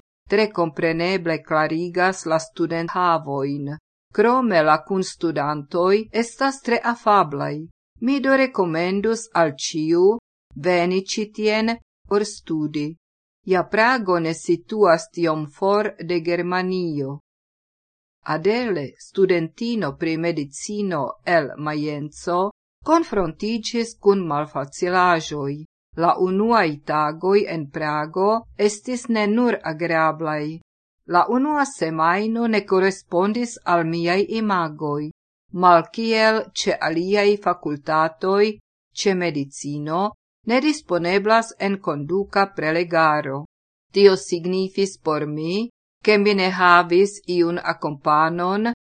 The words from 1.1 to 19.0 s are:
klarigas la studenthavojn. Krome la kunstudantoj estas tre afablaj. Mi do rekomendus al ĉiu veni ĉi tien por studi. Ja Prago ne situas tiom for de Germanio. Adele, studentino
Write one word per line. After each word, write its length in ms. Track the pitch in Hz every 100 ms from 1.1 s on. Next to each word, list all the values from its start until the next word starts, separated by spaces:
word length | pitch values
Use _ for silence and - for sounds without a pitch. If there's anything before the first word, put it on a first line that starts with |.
| 190 165 156
klarigas 800 | - 156 156 160 175 180 185 185 160
la 140 | 160
studenthavojn. 1300 | - - 165 165 165 185 180 160 151 139 143 143 139 151 _ _ _
Krome 480 | - 226 254 240 175
la 140 | 156 156 -
kunstudantoj 1200 | 196 180 - 170 151 143 151 143 180 180 208 220
estas 480 | 220 233 - 269 269
tre 180 | - 233
afablaj. 720 | 233 233 220 208 160 143 143 147 165 _ _ _
Mi 180 | 233 277
do 180 | 262 269
rekomendus 880 | 262 262 180 160 180 196 220 220 -
al 220 | 175 160 143
ĉiu 480 | - 165 156 170 190 233 - _ _ 139
veni 460 | 165 180 175 185
ĉi 240 | 190 - 214
tien 420 | - 214 214 220 233 _ _ -
por 180 | 202 214
studi. 720 | - - 160 151 151 147 165 _ _ _ _ -
Ja 180 | 185
Prago 560 | 170 208 226 254 190 175
ne 140 | 160
situas 760 | 165 - 170 - 220 190 165 -
tiom 380 | - 165 156 151
for 440 | - 196 202 208 -
de 160 | 165 175
Germanio. 1000 | 165 170 175 180 185 185 170 143 135 147 _ _ _ _ _ _ _ _ _ _ -
Adele, 680 | 156 180 233 247 165 143
studentino 1000 | -